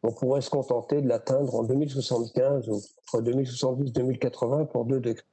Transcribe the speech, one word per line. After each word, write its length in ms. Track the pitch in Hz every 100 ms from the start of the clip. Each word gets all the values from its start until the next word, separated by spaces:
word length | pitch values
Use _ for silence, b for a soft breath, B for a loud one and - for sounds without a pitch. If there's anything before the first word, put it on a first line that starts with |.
On 80 | 117
pourrait 300 | 113 127 139
se 80 | 135
contenter 500 | 143 127 120 - 147
de 60 | 127
l'atteindre 460 | 117 - 135 139 117
en 80 |
deux 120 | 117 131
mille 140 | 147
soixante-quinze 760 | 135 127 120 117 - 131 139 113
ou 120 | 104 101 _ -
entre 100 | 117
deux 100 | 113
mille 140 | 131 127
soixante-dix, 440 | 123 131 127 139
deux 80 | 117
mille 160 | 135 -
quatre-vingts 480 | 127 - 117 143 151
pour 180 | 120
deux 160 | 117 131
degrés. 240 | 120 113 -